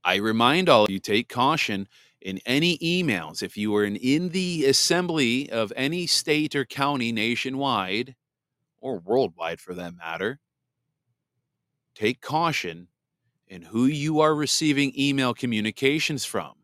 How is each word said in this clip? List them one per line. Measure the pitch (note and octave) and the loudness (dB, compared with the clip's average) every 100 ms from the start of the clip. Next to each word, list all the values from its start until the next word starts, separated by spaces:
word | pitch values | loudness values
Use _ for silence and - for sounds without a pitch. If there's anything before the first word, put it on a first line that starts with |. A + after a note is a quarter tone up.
I | F2 F#2+ | 0 0
remind | G#2+ A2 A#2+ D#3+ F3+ | 2 4 4 4 6
all | B2 | 6
of | G#2 | 6
you, | G2 | 0
take | - G#2+ A#2+ | 0 -2 0
caution | B2 C3 D#3+ - G2+ G2 _ _ _ | 0 2 2 -2 -4 -6 _ _ _
in | F#2+ F#2+ - | -10 -10 -2
any | C3+ E3+ E3+ | 2 2 0
emails. | E3 F3 E3+ G2 D#2 E2+ | -2 0 0 -2 -4 -8
If | F#2 - | -8 -4
you | G#2 G#2 | 0 0
are | G#2 | 0
in, | G2+ | -2
in | B2+ D3 F3+ | 0 0 0
the | F3+ F3+ E3+ C3+ | -2 -2 0 2
assembly | C3+ - F3 F3+ D#3+ B2 B2 C#3+ | 2 2 2 0 0 2 0 -2
of | A#2 G#2+ A2+ | -4 -4 -2
any | C3+ F3 E3+ | -4 -2 -2
state | - - D3+ D#3 D3 | -2 2 0 2 -2
or | C3 | -4
county | - C#3 C#3+ A#2 | -2 -2 0 -2
nationwide, | A2+ A2 A#2 C3 C3 C#3 A2+ F#2 G#2 B2 B2+ _ _ _ _ _ _ | 0 0 -2 -4 -4 -2 0 0 -4 -6 -10 _ _ _ _ _ _
or | B2+ A2 | -8 -8
worldwide | E2+ B2 A2 E2 E2 E2+ | 0 2 2 -2 -8 -8
for | - F2+ | -10 -10
that | F2 F2 | -10 -12
matter, | E2 E2 G2+ C#3 _ _ _ _ _ _ _ _ _ _ _ _ _ _ _ - | -10 -4 -4 -6 _ _ _ _ _ _ _ _ _ _ _ _ _ _ _ -2
take | G#2+ B2+ | -2 -2
caution | - D3+ E3+ - F2+ E2+ F2+ _ _ _ _ _ _ | -4 -2 0 -2 -6 -10 -18 _ _ _ _ _ _
in | F#2 | -18
who | E2+ A2 C3 | -6 0 2
you | D3+ D3 D#3 | 2 -2 2
are | D#3 | 4
receiving | D3+ D3 - D#3 C#3 C#3 C3+ | 4 0 0 2 2 0 0
email | C#3 C#3 B2+ | 0 2 0
communications | A#2+ B2+ A2 G#2+ - C3+ D3+ - C#3+ | 0 -2 0 -2 0 0 2 -2 -4
from. | - G#2 D2+ - | -4 -6 -8 -14